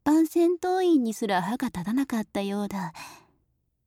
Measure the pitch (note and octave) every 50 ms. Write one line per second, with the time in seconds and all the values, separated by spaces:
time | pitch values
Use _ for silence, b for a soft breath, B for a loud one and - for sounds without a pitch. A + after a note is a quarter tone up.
0 | _ C#4+ D4+ D#4+ E4 D#4 - E4+ E4+ E4+ F4+ E4+ - F#4 F#4 F#4 F#4 F4+ E4+ C#4+
1 | A#3+ A3+ G#3+ - A#3 G#3+ G3+ F3+ F3 F3+ A#3 C4 - A#3+ - F#3 F3 G3 A3 C4
2 | C#4 - - A3+ G#3+ - - G3+ G3 G3 G3+ G3+ G#3 G3+ G3+ G3 F#3 E3 D#3+ B
3 | B B B B B B B B B _ _ _ _ _ _ _ _